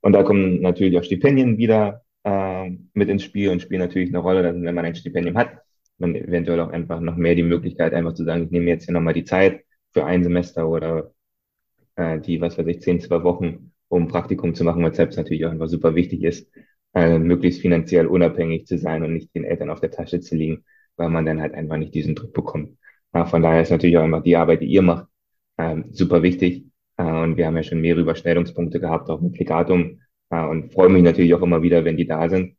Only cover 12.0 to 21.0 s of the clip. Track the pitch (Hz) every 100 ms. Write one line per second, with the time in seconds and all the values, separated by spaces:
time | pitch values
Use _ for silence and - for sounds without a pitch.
12 | 82 80 73 82 82 - 82 87 - 87
13 | - 85 87 87 85 80 - _ _ 87
14 | 82 87 - - 87 80 82 85 82 -
15 | 80 - - 80 82 82 80 80 80 80
16 | 87 87 85 - - _ _ _ _ 95
17 | 82 82 82 90 87 - 92 85 82 87
18 | 82 - 85 82 82 82 - 87 85 80
19 | 80 82 - 85 - 85 73 80 80 -
20 | 82 87 - 82 78 80 _ _ _ -